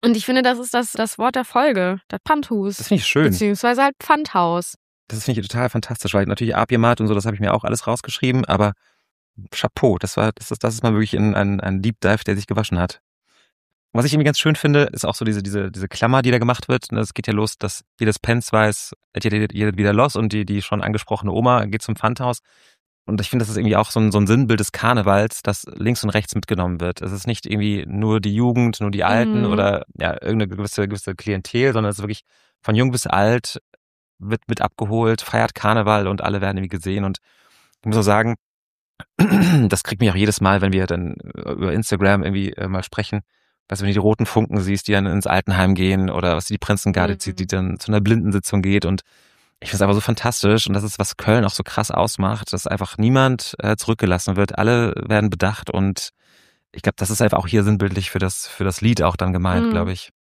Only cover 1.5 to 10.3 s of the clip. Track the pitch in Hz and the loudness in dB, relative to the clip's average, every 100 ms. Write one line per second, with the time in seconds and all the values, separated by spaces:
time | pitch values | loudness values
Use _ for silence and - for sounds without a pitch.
1.5 | 254 294 220 180 190 _ 285 - 311 285 | 0 2 2 0 -2 _ -12 -2 -2 0
2.5 | 220 196 202 - 202 - - 156 92 208 | -2 -2 -6 0 0 2 2 4 4 0
3.5 | 202 240 240 277 277 - 302 302 190 175 | 2 0 2 2 0 0 0 2 0 2
4.5 | 175 175 - _ _ _ 110 - 120 101 | 0 -4 -12 _ _ _ -8 -2 -2 -2
5.5 | 117 123 117 - 120 98 101 95 101 117 | -2 -2 -2 -6 -6 -2 0 0 -2 -2
6.5 | - 110 120 113 120 110 104 98 101 104 | 0 2 4 4 2 2 0 0 -2 0
7.5 | 107 - 120 - 120 - - 127 127 120 | 0 0 -4 -2 -4 -4 -4 0 0 2
8.5 | 95 104 101 _ _ _ _ _ - 95 | 2 2 0 _ _ _ _ _ -20 -16
9.5 | - 107 - 131 90 98 - 110 | -6 -6 2 2 2 -2 -2 -2